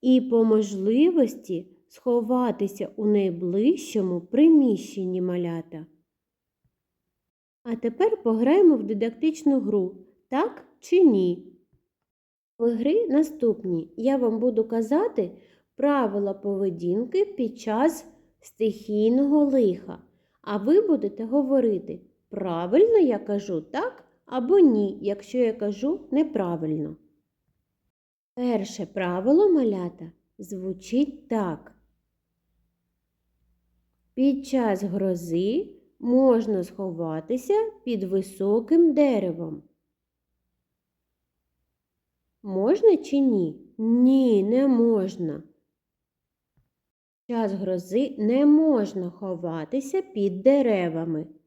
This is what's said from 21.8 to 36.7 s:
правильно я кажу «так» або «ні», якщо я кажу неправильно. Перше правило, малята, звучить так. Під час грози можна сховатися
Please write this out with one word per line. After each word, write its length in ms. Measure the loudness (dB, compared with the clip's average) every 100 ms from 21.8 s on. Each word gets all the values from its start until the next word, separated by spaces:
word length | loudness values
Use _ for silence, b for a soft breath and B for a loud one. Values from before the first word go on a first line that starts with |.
| -6 -16 _ _ _
правильно 680 | -10 -6 -4 0 2 4 4
я 200 | 4 0
кажу 420 | -4 -6 -4 -8
«так» 440 | -6 -8 -8 -10 _ _ _
або 320 | -6 2 6
«ні», 400 | 6 6 0 -4
якщо 360 | -6 -6 -6 -2
я 140 | 0
кажу 480 | -2 -6 -4 -4 -6 -4
неправильно. 840 | -2 -2 -2 -4 -4 -4 -6 -8 -12 _ _ _ _ _ _ _ _ _ _ _ _ _ -6
Перше 500 | -2 -2 -4 -10 -10
правило, 680 | -6 -4 -2 2 4 4
малята, 600 | 2 0 -2 -6 -10 -18 _ _ _
звучить 880 | -14 -10 -10 -10 -4 -2 -2 -4 _
так. 460 | -4 -4 -6 -12 _ _ _ _ _ _ _ _ _ _ _ _ _ _ _ _ _ _ _ _ _ _ _ _
Під 320 | -2 0 0 -2
час 360 | -2 0 -2
грози 840 | -4 -2 -2 -2 -4 -2 -2 -2 -6 -14 _ _
можна 640 | 0 4 4 4 0 -4
сховатися 880 | -4